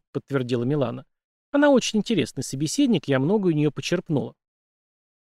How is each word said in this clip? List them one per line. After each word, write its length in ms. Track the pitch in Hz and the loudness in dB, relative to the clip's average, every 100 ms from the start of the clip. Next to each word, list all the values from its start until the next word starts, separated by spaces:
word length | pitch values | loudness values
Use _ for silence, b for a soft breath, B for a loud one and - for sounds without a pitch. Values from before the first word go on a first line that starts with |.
| _ | _
подтвердила 520 | 135 - 139 123 123 | -12 -4 -2 0 0
Милана. 420 | 120 151 117 127 - _ _ _ _ | 0 0 -2 -6 -14 _ _ _ _
"Она 180 | 285 294 | 2 4
очень 300 | 262 - 214 | 4 2 -2
интересный 440 | - 202 113 - | 0 0 -2 -4
собеседник, 640 | - 135 151 - 277 180 - | -8 -6 -4 0 2 2 0
я 120 | 135 | 0
много 280 | 143 214 185 | 2 0 0
у 40 | |
неё 200 | 151 147 | 0 0
почерпнула". 640 | - - 175 - 143 117 - _ _ _ _ _ _ _ _ | -2 -4 -4 -2 -2 -4 -10 _ _ _ _ _ _ _ _